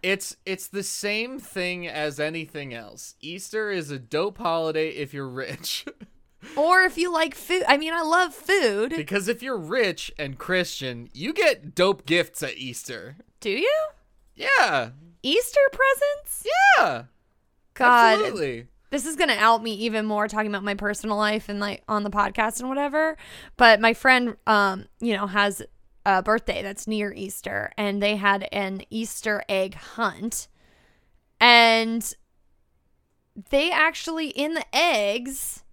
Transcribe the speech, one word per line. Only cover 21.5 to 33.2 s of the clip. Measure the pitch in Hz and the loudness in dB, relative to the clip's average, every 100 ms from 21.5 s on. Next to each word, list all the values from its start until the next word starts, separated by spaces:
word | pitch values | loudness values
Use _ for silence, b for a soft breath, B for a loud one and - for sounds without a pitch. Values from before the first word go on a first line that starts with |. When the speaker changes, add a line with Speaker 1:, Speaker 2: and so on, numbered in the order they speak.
| 202 | -6
Speaker 2:
like, | 202 - - | -6 -8 -4
on | 214 | -4
the | 208 | -2
podcast | 202 196 196 220 226 | 0 0 0 -2 -2
and | 254 | -6
whatever. | 269 285 302 320 311 B B B - | -2 -2 0 -2 -4 B B B 6
But | 240 208 | 8 8
my | 226 | 4
friend, | 226 269 254 240 - - | 2 4 4 2 -4 2
um, | 214 202 190 208 _ | 4 4 0 -10 _
you | 233 202 | -4 -2
know, | 202 | -2
has | 202 202 190 - _ _ _ | 0 0 0 -12 _ _ _
a | 208 190 | 2 2
birthday | 190 214 - - | 2 0 0 -6
that's | 196 202 - | -6 -10 -6
near | 214 208 - | -4 -4 -6
Easter, | 190 - - 196 - - | -10 -10 -8 -6 -6 -4
and | 208 202 | -4 0
they | 202 208 | 0 2
had | 202 196 196 | 2 0 -2
an | - 190 190 - | -4 -4 -8 -10
Easter | 220 226 - 220 208 - | -8 -8 -8 -4 -4 -2
egg | 196 190 - | -2 -2 -6
hunt. | - - 220 - 220 - - _ _ _ _ _ _ _ _ _ | -16 -4 -4 -4 -8 -8 -12 _ _ _ _ _ _ _ _ _
And | 233 240 226 226 226 226 - - _ _ _ _ _ _ _ _ _ _ | 8 10 8 6 2 -4 -6 -12 _ _ _ _ _ _ _ _ _ _